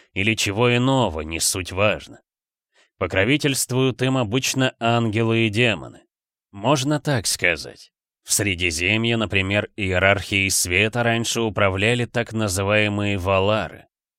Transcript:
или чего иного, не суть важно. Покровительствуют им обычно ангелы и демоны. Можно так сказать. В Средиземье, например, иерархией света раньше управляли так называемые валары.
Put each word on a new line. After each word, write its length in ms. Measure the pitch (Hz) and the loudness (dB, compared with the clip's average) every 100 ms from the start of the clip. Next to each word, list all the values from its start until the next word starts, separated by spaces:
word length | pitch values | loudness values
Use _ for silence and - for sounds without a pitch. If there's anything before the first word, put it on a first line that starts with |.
| _ | _
или 200 | 95 101 | -4 -2
чего 420 | 110 - 98 123 120 | 0 -2 0 2 2
иного, 460 | 127 135 113 80 | 2 2 0 -2
не 180 | 78 82 | -6 -4
суть 320 | - 98 90 | -4 -4 -6
важно. 500 | 92 104 82 - - _ _ _ _ _ _ _ _ | -2 0 0 -6 -20 _ _ _ _ _ _ _ _
Покровительствуют 1040 | 92 92 101 143 147 131 - 127 131 127 | -2 0 2 2 0 -2 -2 0 0 0
им 160 | 127 131 | 0 0
обычно 560 | 113 123 - - 131 - | 0 -2 -2 0 -2 0
ангелы 680 | 117 117 113 104 113 113 113 | 0 2 2 0 0 2 0
и 40 | |
демоны. 520 | 107 120 92 62 - _ _ _ _ _ | 2 0 0 -6 -20 _ _ _ _ _
Можно 480 | 98 107 147 131 151 | -4 0 0 0 -2
так 280 | 151 131 95 | 0 -2 -2
сказать. 640 | - 90 78 65 - - _ _ _ | 0 0 -2 -6 -18 -20 _ _ _
В 100 | - | -4
Средиземье, 840 | - 104 87 90 80 87 110 117 117 | -2 0 0 -2 0 0 2 2 0
например, 520 | 104 98 95 101 104 - | 0 0 0 0 -2 -4
иерархией 760 | 98 90 95 101 - 101 95 | -2 2 4 4 0 0 0
света 540 | - 92 90 107 120 | 0 0 2 2 2
раньше 380 | 117 117 113 117 | 0 0 -2 -2
управляли 640 | 113 104 101 95 107 123 120 | -2 0 0 2 0 0 -2
так 280 | - 113 | -4 -4
называемые 840 | 113 107 92 98 107 107 104 104 101 | -2 -2 -2 0 2 2 0 -2 -2
валары. 680 | 90 98 95 107 80 - - _ _ | 0 2 2 0 -4 -10 -20 _ _